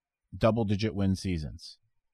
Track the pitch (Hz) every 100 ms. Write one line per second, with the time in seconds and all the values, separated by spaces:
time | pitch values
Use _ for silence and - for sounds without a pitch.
0 | _ _ _ 98 113 113 104 101 110 95
1 | 98 95 98 85 69 85 - - _ _
2 | _